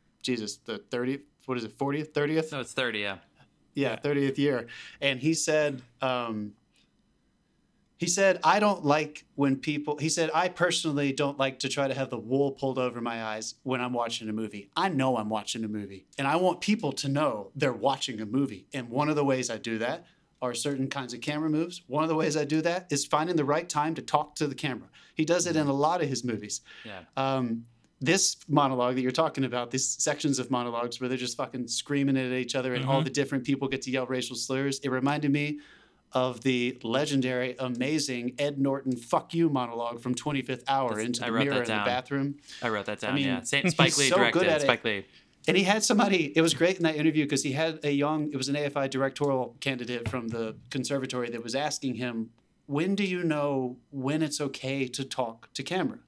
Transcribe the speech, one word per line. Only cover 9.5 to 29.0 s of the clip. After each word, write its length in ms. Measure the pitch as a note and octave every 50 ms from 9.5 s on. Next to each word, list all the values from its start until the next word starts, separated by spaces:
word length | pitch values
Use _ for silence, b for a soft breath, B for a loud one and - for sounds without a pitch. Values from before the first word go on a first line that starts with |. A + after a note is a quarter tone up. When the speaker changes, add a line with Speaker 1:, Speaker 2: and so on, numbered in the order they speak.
| C3+ C3+
Speaker 1:
people," 400 | - D#3 D3 D3 D3 D3 D3 D3
he 120 | C#3+ D#3+
said, 200 | D#3 F3 E3 D#3 D#3
"I 160 | D#3+ E3 F3+
personally 640 | F3+ - E3+ F3 E3 - - D#3+ C#3+ C#3+ C#3+ C#3 C3
don't 240 | C3+ C#3+ C#3 D3 C#3+
like 220 | C3+ C3+ C3 -
to 100 | - C3+
try 180 | - C#3+ C#3 C3+
to 60 | B2
have 160 | C3+ C3+ B2
the 80 | B2+ A#2+
wool 340 | A2+ A2+ B2+ C#3 C#3+ C#3
pulled 260 | C3+ - C#3+ C3+ B2+ B2+
over 220 | B2+ B2 A#2+ A#2+
my 220 | A#2 A#2 A#2 A2+ A2+
eyes 320 | A2 G#2+ A2 A2+ - - _ -
when 160 | C3 C3 B2
I'm 120 | B2 B2 B2
watching 340 | A#2+ A#2+ A#2 A#2 - A#2 G#2+
a 40 | G#2+
movie. 360 | A2 A2 G#2 - G2+ G2 - _
I 140 | D#3+ F3+ G3
know 280 | F3+ C3+ C3 C3 B2+ A#2
I'm 120 | G#2+ G#2+
watching 340 | A2 G#2+ G2+ - - A2+ A2
a 60 | G#2
movie, 360 | G#2+ G#2+ G#2 F#2+ G2 F#2 - _ - -
and 100 | C#3 C3+
I 80 | D3+
want 240 | E3+ F#3 F#3 F3 F3+
people 320 | - - G#3+ G#3+ - C#3 C3+
to 140 | - - C3+
know 440 | C3+ D3+ D#3 C#3+ A2+ G#2 G2 - -
they're 160 | C#3 D3 C3+
watching 480 | A#2+ A#2 A#2 C#3 - - - - A#2+ G#2
a 60 | A2
movie. 400 | G2+ A2 C3+ C#3 B2 G#2+ F#2 - _ -
And 160 | C3+ A#2+ A2+
one 200 | A2+ C#3 D3 D3+
of 60 | D3+
the 80 | D3 D3
ways 260 | C3+ C3 B2+ B2 -
I 80 | A2+ G#2+
do 200 | - A#2 A2+ G#2+
that 260 | A2+ B2 D3+ E3+ b b b b b b b _
are 120 | C3 B2 A#2+
certain 360 | A#2+ - D3 C#3+ C3 C3+ C3+
kinds 240 | - C#3 C3 A#2 A#2+
of 80 | A#2
camera 280 | A#2 D3 D3 D3+ D#3 D#3
moves. 320 | D3+ D3+ E3 F3+ F3 - - -
One 160 | B2 D3 D#3+
of 60 | D#3+
the 60 | D#3+
ways 200 | D#3 E3 E3+ C#3
I 80 | D#3 D3
do 180 | C#3 D#3 D#3
that 260 | D#3 E3+ E3+ F#3 F3+ -
is 140 | D3+ C#3 -
finding 300 | - - D3+ D#3 F3 F3+ D#3+
the 80 | C#3+
right 240 | C3 C#3+ E3 F3 F3
time 240 | - D3 D3 D#3+ D#3+
to 60 | C3+
talk 340 | A2+ - - D3 D3+ - -
to 120 | - D#3 C#3+
the 80 | C3
camera." 320 | - - C#3+ B2 - - - b b b b b
He 80 | - D#3+
does 200 | D3+ E3+ F3+ D#3+ F3+
it 80 | D#3+
in 120 | D#3 D3 C#3+
a 60 | C3+
lot 280 | C#3 D3 D#3 F3 F3+
of 80 | D#3+ C3+
his 140 | C3+ A2+ A#2+
movies. 360 | B2 A2+ G#2 G#2 G2+ - - B B B B B
Speaker 2:
Yeah. 180 | A2 G2+ F#2 E2 - _
Speaker 1:
Um, 500 | C3+ C3+ C3+ C3+ C3 B2 A#2 A2+ A#2 A#2 - _ _ _ _ _ _
this 340 | C3+ C3 F3 F#3+ F#3 - - - - -
monologue 460 | C#3 D3 C#3+ C3 C3 B2 A#2+ B2+ B2+
that 60 | C3